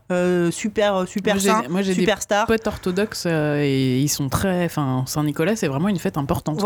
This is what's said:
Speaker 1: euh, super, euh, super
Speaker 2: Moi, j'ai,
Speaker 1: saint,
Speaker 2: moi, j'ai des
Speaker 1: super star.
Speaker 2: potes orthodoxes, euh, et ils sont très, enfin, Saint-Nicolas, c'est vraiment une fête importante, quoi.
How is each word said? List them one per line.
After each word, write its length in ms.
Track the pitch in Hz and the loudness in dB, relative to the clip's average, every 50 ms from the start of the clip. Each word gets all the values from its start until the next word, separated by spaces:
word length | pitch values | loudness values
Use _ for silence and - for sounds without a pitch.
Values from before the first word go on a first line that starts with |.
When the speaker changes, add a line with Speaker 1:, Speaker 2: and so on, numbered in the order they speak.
| _ - | _ -2
Speaker 1:
euh, 400 | 185 180 180 180 180 175 170 170 | 0 0 2 2 2 2 2 0
super, 440 | 165 - - 214 208 220 208 208 202 | 0 -2 -4 -4 0 0 2 2 2
euh, 100 | 190 185 | 0 -2
super 260 | 180 - 208 190 214 202 | -2 -4 -2 0 0 0
Speaker 2:
Moi, 60 | 202 | 2
j'ai, 80 | 190 202 | 2 2
Speaker 1:
saint, 140 | 220 220 170 127 | 2 2 0 0
Speaker 2:
moi, 120 | 175 190 | -2 -2
j'ai 140 | 202 190 185 | 0 0 0
des 60 | - | 2
Speaker 1:
super 200 | 180 220 196 190 | 2 2 0 0
star. 240 | - - 208 202 226 | -2 0 0 2 2
Speaker 2:
potes 220 | 226 226 220 - | 2 0 0 0
orthodoxes, 560 | 214 - - - 185 180 190 208 208 - - - | -4 -6 -4 -4 -2 0 0 -2 -2 -2 -4 -2
euh, 340 | 175 165 156 151 147 147 147 147 | 0 0 2 2 2 2 2 2
et 360 | 139 135 135 131 131 127 127 | 2 2 2 2 2 2 2
ils 100 | 143 143 | 2 0
sont 200 | - - 143 131 | 0 -2 -2 -2
très, 360 | 139 131 - 196 180 175 175 | 0 0 0 0 0 0 -2
enfin, 380 | 165 - 156 147 131 127 127 131 | -2 -2 -2 -2 0 0 -2 -2
Saint-Nicolas, 480 | - - 151 151 151 147 - 160 185 226 | -2 -2 -2 -2 -2 0 0 0 0 0
c'est 120 | 220 - | 0 -2
vraiment 200 | 151 135 139 175 | -2 0 0 0
une 100 | 214 202 | 0 0
fête 200 | 165 - 190 - 160 | 0 -2 -4 -4 -2
importante, 380 | 139 135 - 127 - 151 151 156 | -2 -2 -2 -2 -4 -4 -2 0
quoi. 20 | 196 | 2